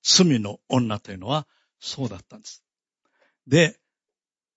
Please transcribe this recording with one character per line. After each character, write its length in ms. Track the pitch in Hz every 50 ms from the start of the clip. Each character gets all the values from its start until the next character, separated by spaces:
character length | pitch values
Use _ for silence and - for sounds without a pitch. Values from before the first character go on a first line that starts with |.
罪 380 | - - - - 185 170 139 113
の 200 | 104 101 104 - _
女 320 | - 135 127 120 110 107 104
と 120 | - -
い 40 | 98
う 20 | 92
の 80 | 90
は 200 | 110 143 156 151 - _ _ _ _ _ _
そ 260 | - - - - 135
う 40 | 113
だ 80 | 98
っ 60 | 90 -
た 140 | _ -
ん 40 | 107
で 60 | -
す。 160 | - - - _ _ _ _ _ _ _ _ _ _ _ _ _ _ _ _ _
で、 340 | 127 127 165 165 156 - _ _ _ _ _ _ _ _ _ _ _ _ _ _ _ _